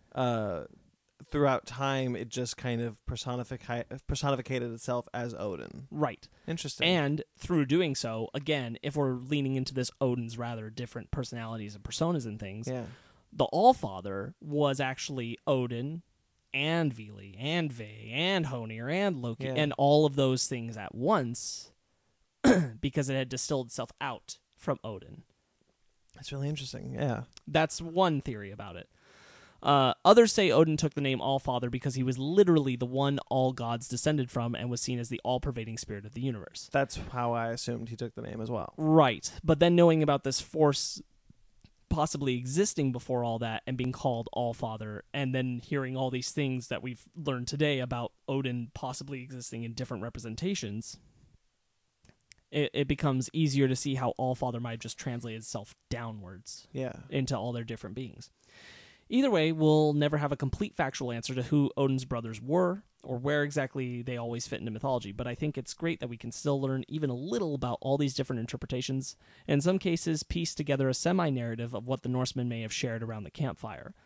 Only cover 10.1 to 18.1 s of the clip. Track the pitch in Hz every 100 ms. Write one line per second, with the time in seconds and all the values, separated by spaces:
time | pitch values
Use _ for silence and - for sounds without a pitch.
10.1 | 123 117 113 120 113 107 113 120 123 -
11.1 | - 123 120 113 113 104 101 - - 160
12.1 | 170 120 107 98 104 123 127 107 120 -
13.1 | _ _ - - 170 240 262 107 95 98
14.1 | 98 117 - 156 147 143 135 135 131 -
15.1 | 135 117 117 - 135 123 120 139 165 -
16.1 | _ _ _ _ 135 151 170 156 113 104
17.1 | 101 98 98 139 175 156 117 107 107 110